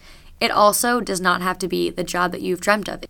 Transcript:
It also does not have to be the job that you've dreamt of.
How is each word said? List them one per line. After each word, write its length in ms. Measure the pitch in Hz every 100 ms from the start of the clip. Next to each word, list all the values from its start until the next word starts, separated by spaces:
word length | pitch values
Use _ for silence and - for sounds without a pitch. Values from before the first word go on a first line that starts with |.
| - - - -
It 100 | 175
also 480 | - 208 202 240 240
does 220 | 190 190
not 200 | 185 180
have 160 | 185 185
to 100 | 180
be 200 | 180 175
the 140 | 170
job 300 | 175 180 180
that 80 | 175
you've 180 | 185 175
dreamt 300 | 196 208 190
of. 160 | - -